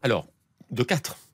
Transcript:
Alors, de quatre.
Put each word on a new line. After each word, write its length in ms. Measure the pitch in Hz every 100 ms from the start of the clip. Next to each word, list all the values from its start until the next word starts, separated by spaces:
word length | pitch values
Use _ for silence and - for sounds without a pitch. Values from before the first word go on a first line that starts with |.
Alors, 240 | 127 98 - _ _ _ -
de 120 | 123
quatre. 340 | 123 170 - - -